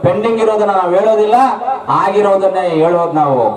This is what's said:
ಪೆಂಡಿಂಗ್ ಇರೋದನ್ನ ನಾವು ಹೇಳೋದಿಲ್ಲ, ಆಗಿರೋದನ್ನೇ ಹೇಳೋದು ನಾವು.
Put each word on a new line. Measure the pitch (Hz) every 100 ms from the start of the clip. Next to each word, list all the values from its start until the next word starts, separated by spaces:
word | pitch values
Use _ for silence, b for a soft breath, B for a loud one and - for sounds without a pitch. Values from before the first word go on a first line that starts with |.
ಪೆಂಡಿಂಗ್ | 175 190 226 226
ಇರೋದನ್ನ | 214 214 208 190
ನಾವು | 180 185
ಹೇಳೋದಿಲ್ಲ, | 214 214 214 240 262 - 254 269 - -
ಆಗಿರೋದನ್ನೇ | 190 208 202 196 190 185 180 160
ಹೇಳೋದು | 165 175 165 151
ನಾವು. | 147 131 110